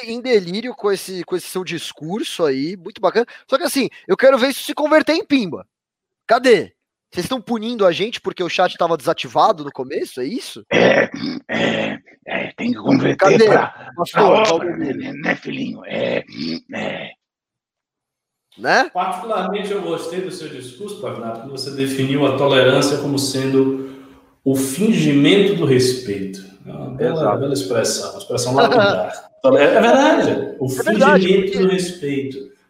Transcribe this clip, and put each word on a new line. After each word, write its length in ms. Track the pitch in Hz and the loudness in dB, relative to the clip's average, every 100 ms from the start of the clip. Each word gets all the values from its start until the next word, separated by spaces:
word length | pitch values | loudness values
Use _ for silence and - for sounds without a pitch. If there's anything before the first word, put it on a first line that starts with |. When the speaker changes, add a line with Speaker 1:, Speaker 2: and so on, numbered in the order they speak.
Speaker 1:
em 160 | 233 233 | -4 -8
delírio 540 | 254 226 170 196 247 | 0 0 0 -6 -8
com 160 | - 202 | -4 -2
esse, 320 | 190 - 185 | -2 -4 -10
com 120 | 160 180 | -6 -6
esse 120 | - | -6
seu 140 | 190 | -8
discurso 800 | 175 165 - - 156 208 330 - | -8 -8 -10 -12 -8 -8 -8 -2
aí, 320 | 156 135 147 190 | 0 0 -4 -8
muito 200 | 165 - | -14 -4
bacana. 280 | 180 202 240 - _ | 0 0 -2 -6 _
Só 100 | 269 | -2
que 60 | |
assim, 260 | 330 277 214 - - | 0 0 -2 -4 -4
eu 80 | 190 | 4
quero 220 | 262 269 | 4 6
ver 100 | 262 | 2
isso 160 | - | -2
se 80 | - | -6
converter 400 | - 294 311 294 | -4 2 4 4
em 120 | 320 | 0
pimba. 440 | 427 277 190 110 - _ _ _ _ _ - | 0 -2 -2 -8 -14 _ _ _ _ _ 0
Cadê? 480 | 233 254 202 104 _ _ _ _ | 4 6 4 4 _ _ _ _
Vocês 140 | - 175 | -8 -6
estão 140 | 262 | -6
punindo 460 | 214 233 220 240 190 | -4 -6 -4 2 2
a 60 | |
gente 280 | 156 208 - | 2 -2 -6
porque 220 | 190 180 | -8 -6
o 60 | 175 | -4
chat 280 | - 180 - | 0 0 0
tava 200 | 170 165 | -2 0
desativado 680 | 170 160 131 156 175 165 | -2 -4 -2 2 2 2
no 80 | 143 | -6
começo, 500 | - 131 170 311 - | -10 -8 -6 -8 -6
é 40 | |
isso? 400 | 131 233 - - - | -6 -6 -10 -16 -2
Speaker 2:
É, 380 | - 127 - - - - - - | 2 4 4 0 -4 -10 -10 -8
é, 520 | - - - 53 - - _ - | -4 -2 -2 -6 -8 -16 _ -10
é, 260 | - - - | -8 -8 -6
tem 160 | 240 | -6
que 60 | 247 | -4
converter 380 | - 139 - 139 | 0 2 2 2
Speaker 1:
Cadê? 280 | 190 196 | 4 6
Speaker 2:
pra, 460 | 214 - - - - | 6 4 2 -6 -14
Speaker 1:
Pastor, 260 | - 170 165 | -8 -4 2
Speaker 2:
pra 320 | 196 202 220 | 4 6 4
obra, 180 | 165 175 | 0 -2
Speaker 1:
Valdemiro. 260 | 165 147 131 | -6 -6 -6
Speaker 2:
né, 140 | - | -10
né, 240 | 143 160 - | -8 -6 -6
filhinho? 480 | - 67 - 53 | -6 -8 -8 -10
É, 400 | - 55 60 58 - 58 80 82 - | -10 -6 -4 -4 -8 -10 -8 -8 -10
é. 360 | - - - - - _ _ _ _ _ _ _ _ _ _ _ _ _ - | -10 -8 -10 -14 -18 _ _ _ _ _ _ _ _ _ _ _ _ _ -8
Speaker 1:
Né? 300 | 120 202 320 | 0 2 2
Speaker 3:
Particularmente, 800 | 180 185 185 226 208 190 202 196 | -2 -4 -6 -6 -4 -4 -6 -4
eu 120 | 196 | -6
gostei 400 | 165 156 - 185 | -4 -6 -6 -8
do 80 | - | -8
seu 180 | - 156 | -10 -12
discurso, 520 | 135 123 - 202 - | -14 -16 -14 -14 -10
Pavinato, 420 | 113 113 113 - | -10 -8 -10 -10
que 80 | 139 | -12
você 200 | 131 135 | -10 -10
definiu 540 | 135 135 135 135 147 139 | -6 -4 -2 0 2 0
a 100 | 123 | 2
tolerância 640 | 139 131 127 143 143 147 | 2 4 4 4 2 0
como 200 | 143 131 | -2 -2
sendo 760 | 120 131 135 135 135 135 135 - - - _ _ | -2 -2 0 2 2 0 -6 -14 -20 -20 _ _
o 120 | 131 135 | -2 0
fingimento 1000 | - - 226 170 151 139 156 202 185 | -2 0 2 4 4 4 6 6 4
do 120 | 165 139 | 2 2
respeito. 800 | 123 127 - 104 98 95 - - - - | 4 4 0 -4 -6 -8 -12 -18 -20 -18
É 60 | |
uma 180 | 147 135 | -14 -12
bela, 300 | 131 165 160 | -4 -2 0
Speaker 2:
Exato. 180 | 143 101 | 0 0
Speaker 3:
bela 120 | 143 | -2
expressão, 580 | 139 - 185 - - - | -4 -2 -2 -2 -4 -8
uma 80 | - | -10
expressão 360 | - - - | -8 -4 0
lapiдар. 580 | 254 240 240 202 185 - | 2 4 4 2 0 -4
Speaker 1:
<laughs> 200 | - - _ | -8 -18 _
Speaker 3:
É 360 | 262 277 - - | 4 6 6 6
verdade, 760 | 226 254 302 320 170 - - - | 6 6 6 4 2 -2 -6 -6
o 60 | |
Speaker 1:
É 180 | 127 - | -6 -2
verdade, 440 | - 214 277 240 180 | -2 2 6 6 6
Speaker 3:
fingimento 260 | 185 - | 4 2
Speaker 1:
porque 60 | 190 | 0
Speaker 3:
do 100 | 185 | 2
respeito. 720 | 185 170 - 143 135 127 - - - _ | 0 -2 -6 -6 -4 -6 -10 -14 -20 _